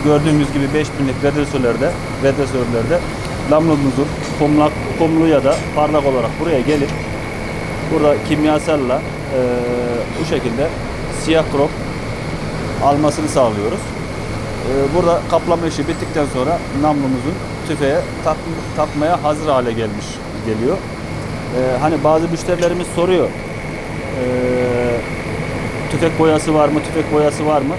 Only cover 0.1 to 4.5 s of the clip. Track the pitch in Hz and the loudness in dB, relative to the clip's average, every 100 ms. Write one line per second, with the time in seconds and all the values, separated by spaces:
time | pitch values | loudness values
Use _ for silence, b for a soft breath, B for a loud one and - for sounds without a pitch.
0.1 | 147 156 151 139 143 139 151 151 - 135 | 4 4 4 2 0 0 0 -2 -2 -2
1.1 | 123 143 143 143 139 123 113 147 175 - | 0 0 0 0 0 0 2 0 -2 -6
2.1 | - 135 135 139 131 117 117 113 170 - | 0 0 2 0 0 0 0 2 0 0
3.1 | - - - - 151 165 147 139 123 151 | -6 -6 -4 2 4 4 4 2 2 -2
4.1 | - - - 147 | -2 -6 0 2